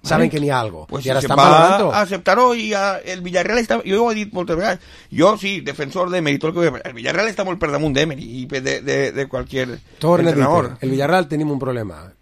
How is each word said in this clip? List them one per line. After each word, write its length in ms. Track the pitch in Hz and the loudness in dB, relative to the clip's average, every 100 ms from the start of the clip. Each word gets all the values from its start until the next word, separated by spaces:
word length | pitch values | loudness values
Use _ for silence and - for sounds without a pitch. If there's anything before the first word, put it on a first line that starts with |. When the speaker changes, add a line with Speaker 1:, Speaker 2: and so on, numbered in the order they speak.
Speaker 1:
Saben 240 | - 160 - | 0 2 2
Speaker 2:
Vale. 20 | |
Speaker 1:
que 80 | 151 | 2
n'hi 100 | 143 | 0
ha 100 | 127 | 0
algo. 260 | 110 80 76 | -2 -8 -10
Speaker 2:
Pues 180 | - 127 | -6 -2
Speaker 1:
I 40 | |
ara 80 | 131 | 0
Speaker 2:
si 40 | 135 | 2
Speaker 1:
estan 100 | 139 | 6
Speaker 2:
se'n 80 | 143 | 8
va 140 | 156 | 8
Speaker 1:
valorant-ho. 320 | 170 196 196 | 8 4 2
Speaker 2:
a 80 | 196 | 0
acceptar-ho 540 | 190 185 - 226 254 240 | 0 -2 2 4 4 2
i 180 | 214 | -2
a, 260 | 202 196 190 | -2 -2 -4
el 220 | - 185 | -8 -10
Villarreal 380 | 180 175 175 233 | -2 -2 0 -2
està... 220 | 226 233 - | 0 -2 0
Jo 160 | 196 233 | 0 2
ho 60 | |
he 40 | 214 | 0
dit 180 | 214 | -4
moltes 220 | 180 175 165 | -6 -4 -2
vegades, 240 | 202 185 - - - | -2 -4 -10 -20 -8
jo 260 | - 180 214 | 4 4 4
sí, 220 | 196 190 | -4 -6
defensor 480 | 135 139 139 180 180 | -8 -8 -6 -4 -2
d'Emery, 300 | 180 151 139 | 0 0 -2
tot 160 | 151 175 | -2 0
el 160 | 165 | 0
que, 80 | 123 143 | 0 -12
el 40 | |
Villarreal 340 | 120 123 165 220 | -8 -4 -2 -2
està 140 | 202 190 | -2 -6
molt 140 | 165 | -4
per 100 | 156 | -2
damunt 220 | 143 156 | -2 0
d'Emery 300 | 135 160 139 110 127 | 0 0 -4 -12 -12
i 40 | 127 | -8
de, 360 | 135 131 135 | -6 -4 -4
de, 300 | 139 135 135 | -2 -2 -2
de 160 | 135 135 | -4 -6
cualquier 400 | 127 127 131 127 117 - - | -8 -6 -6 -6 -8 -18 -4
Speaker 1:
Torna 300 | 156 175 170 | 2 4 4
a 40 | |
dir-te, 80 | 147 | 2
Speaker 2:
entrenador. 360 | 135 165 127 127 | 2 2 0 -6
Speaker 1:
el 80 | 131 | -4
Villarreal 380 | 131 143 185 156 | -2 0 0 0
tenim 240 | 151 151 | -4 -4
un 80 | 143 | -4
problema 520 | 131 120 104 76 87 _ | -4 -6 -8 -12 -20 _